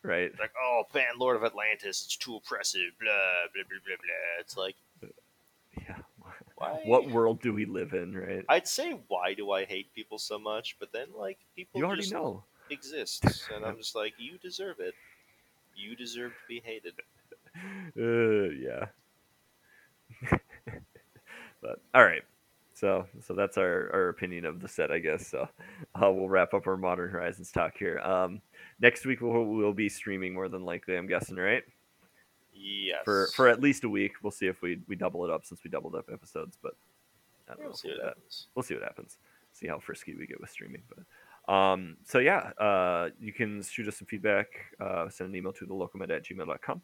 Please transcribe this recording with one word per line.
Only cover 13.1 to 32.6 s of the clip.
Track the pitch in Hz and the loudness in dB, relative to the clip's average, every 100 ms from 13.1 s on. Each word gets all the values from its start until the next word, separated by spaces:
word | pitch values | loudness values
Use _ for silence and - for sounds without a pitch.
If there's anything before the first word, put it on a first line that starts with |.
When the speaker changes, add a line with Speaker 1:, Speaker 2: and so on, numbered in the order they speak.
| - | 0
Speaker 1:
<laughs> | - - - | 0 0 -10
Speaker 2:
and | 107 | -8
I'm | 110 110 | -8 -8
just | 110 113 | -8 -6
like, | 107 113 | -6 -6
"You | 120 180 | -16 -14
deserve | 185 180 190 160 | -14 -10 -10 -8
it. | 92 - - _ _ _ _ _ _ | -10 -10 -20 _ _ _ _ _ _
You | - 104 120 | -18 -16 -12
deserve | 120 120 123 | -10 -10 -10
to | 117 - | -12 -12
be | 117 | -12
hated." | 117 113 87 - - _ _ - - 170 185 196 180 117 | -10 -10 -12 -14 -20 _ _ -20 -20 -16 -12 -12 -10 -2
Speaker 1:
Uh, | 117 117 113 107 95 | 2 4 6 6 4
yeah. | 71 64 60 110 _ _ _ _ _ _ _ _ _ _ _ _ 113 | -2 -6 -4 -8 _ _ _ _ _ _ _ _ _ _ _ _ -10
<laughs> | - - _ - - - - - _ _ - - - _ | 0 0 _ -18 -16 -16 -18 -20 _ _ -20 -20 -20 _
But, | 57 - _ | -10 -10 _
all | 127 | 10
right. | 104 80 - _ _ _ _ | 10 8 -6 _ _ _ _
So, | - 101 92 95 110 | -2 2 2 0 -14
so | - | -6
that's | 92 101 - | -2 0 2
our, | 92 87 - | 2 2 0
our | 98 90 | 2 0
opinion | 82 90 87 | 0 -6 -4
of | 82 87 | -6 -6
the | 92 | -10
set, | - 78 | -2 0
I | 82 | 2
guess. | 80 78 - | 0 -2 -4
So, | 64 - _ - - 156 | -6 -6 _ -20 -18 -14
uh, | - 98 | 4 4
we'll | 95 95 | 4 4
wrap | 95 87 | 6 6
up | 101 95 | 2 0
our | 95 | 0
Modern | 92 90 90 | 0 0 -2
Horizons | 92 87 87 87 | -2 -4 -6 -6
talk | 90 82 - | 0 0 0
here. | 95 - | -4 -2
Um, | 87 92 92 104 _ - - _ | 0 2 0 -4 _ -20 -20 _
next | 120 - 131 | 6 6 -4
week | 120 | 0
we'll, | 120 117 | 2 2
we'll | 110 110 104 | 4 4 2
be | 101 104 | 4 0
streaming | - 107 95 92 | -2 -6 -4 -4
more | 92 95 | -4 -4
than | 92 | -4
likely, | 90 87 - 90 | -6 -6 -2 -2
I'm | 95 | 0
guessing, | 87 - 92 | -2 -2 -2
right? | 95 120 - _ _ _ _ _ _ _ _ | 2 2 -2 _ _ _ _ _ _ _ _
Speaker 2:
Yes. | 101 | -18